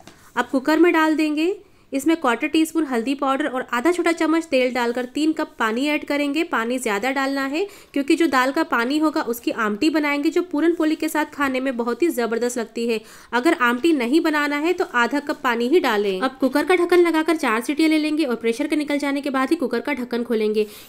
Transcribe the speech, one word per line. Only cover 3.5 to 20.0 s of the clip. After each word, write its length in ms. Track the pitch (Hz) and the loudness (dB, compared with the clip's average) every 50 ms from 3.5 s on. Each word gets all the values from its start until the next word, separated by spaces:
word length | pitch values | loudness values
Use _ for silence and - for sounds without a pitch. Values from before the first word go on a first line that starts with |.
| 247 254 247 - - | -4 -6 -6 -4 -4
आधा 180 | 240 247 320 349 | 0 0 0 0
छोटा 200 | 349 339 349 339 | 2 0 0 0
चम्मच 320 | 339 330 311 311 330 320 | 0 0 0 0 0 0
तेल 280 | - - 262 254 254 240 | 0 0 2 2 2 0
डालकर 300 | 254 240 233 240 254 247 | 0 -2 -2 -2 -4 -6
तीन 260 | 247 - 285 302 311 311 | -6 -4 -2 0 0 0
कप 180 | 311 311 302 - - | -2 -4 -6 -4 -2
पानी 280 | 240 220 214 240 269 | -2 -2 0 0 0
ऐड 180 | 302 294 302 302 | 0 0 -2 -2
करेंगे। 380 | - 294 285 285 285 277 311 339 | -2 -2 -2 -2 -2 -2 -2 -2
पानी 340 | 339 - 247 226 233 247 262 | -2 -2 -2 -2 -2 -4 -4
ज़्यादा 320 | 247 240 208 202 202 254 269 | -2 -2 -2 -2 -2 -2 -2
डालना 320 | 277 269 269 277 277 269 | -2 -2 -2 -2 -2 -4
है 200 | 269 269 311 403 403 - - - - - | -4 -4 -4 -4 -6 -8 -14 -20 -8 -4
क्योंकि 240 | 277 277 - 330 | -4 0 0 2
जो 100 | 285 330 | 2 2
दाल 260 | 320 262 262 254 262 277 | 2 2 2 2 2 0
का 100 | 330 320 | -2 -2
पानी 340 | 320 - 240 233 247 277 302 | 0 0 0 0 0 0 0
होगा 240 | 311 311 285 320 302 | 0 0 0 0 -2
उसकी 260 | - 233 240 - - - | -4 -6 -6 -6 -6 -4
आमटी 380 | - 226 208 214 208 247 320 | -2 -2 -2 -2 0 0 0
बनाएंगे 400 | 285 320 302 294 285 285 285 330 | 2 0 0 0 -2 -2 -2 0
जो 120 | 285 349 339 | 0 0 -2
पूरन 300 | 359 - 294 311 339 339 | -2 -2 0 2 2 2
पोली 220 | 339 320 311 311 | 2 0 0 0
के 120 | 311 - 311 | 0 -2 -2
साथ 180 | - 311 302 302 - | -2 -2 -4 -4 -4
खाने 280 | - 285 277 262 254 | -4 -2 -2 -2 -2
में 160 | 262 269 262 | -2 -2 -2
बहुत 260 | 233 233 233 240 240 349 | -2 -2 -2 -2 0 0
ही 60 | 349 | 0
ज़बरदस्त 480 | 269 240 233 226 226 226 226 240 240 247 | 0 0 -2 -2 -2 -2 -2 -2 -2 -4
लगती 300 | 226 208 - 233 233 233 | -6 -6 -6 -4 -2 -2
है। 120 | 233 220 220 - - - - - - | -2 -4 -4 -10 -16 -20 -10 -4 -2
अगर 240 | 330 330 330 330 339 | 0 2 2 2 4
आमटी 320 | 254 240 240 247 247 330 339 | 2 2 2 2 2 2 2
नहीं 280 | 285 233 226 254 330 | 2 2 2 2 2
बनाना 360 | 339 330 302 302 294 294 285 | 2 2 2 0 0 0 -2
है 160 | 294 294 330 359 | 0 0 0 0
तो 120 | 349 381 - - | 0 -2 -2 0
आधा 260 | 247 233 233 254 285 | 0 0 2 0 -2
कप 200 | 285 294 302 294 - | -4 -4 -6 -4 -2
पानी 260 | 262 233 233 240 247 | -2 0 0 0 2
ही 120 | 285 359 | 2 2
डालें। 400 | 285 262 220 208 208 202 190 185 | 2 2 2 0 0 -2 -2 -2
अब 160 | 196 262 262 - | -2 -4 -2 0
कुकर 260 | - 262 254 285 294 | 0 0 2 2 2
का 100 | - 370 | 2 2
ढक्कन 240 | 349 349 349 359 349 | 2 2 4 4 6
लगाकर 360 | 349 339 320 320 311 320 339 | 6 6 4 2 2 0 0
चार 240 | 320 - 254 214 220 | 0 0 0 -2 -2
सीटियाँ 300 | 233 - 302 285 320 320 | -2 -2 0 2 2 2
ले 80 | 311 311 | 4 2
लेंगे 260 | 302 302 311 302 320 | 2 0 0 0 0
और 120 | 262 240 | 0 -2
प्रेशर 300 | 226 233 226 226 - 294 | -2 -2 -2 -2 -2 -2
के 100 | 311 320 | -2 -2
निकल 220 | 302 302 277 285 285 | -2 -2 -2 -2 -2
जाने 220 | 294 285 277 285 | -2 -2 -2 -2
के 100 | 277 294 | -4 -2
बाद 200 | 262 269 262 262 | -2 -2 -2 -2
ही 60 | 330 | -2
कुकर 240 | 320 269 233 - 233 | -4 -4 -4 -4 -4
का 120 | 233 - 294 | -4 -4 -6
ढक्कन 300 | 240 | -6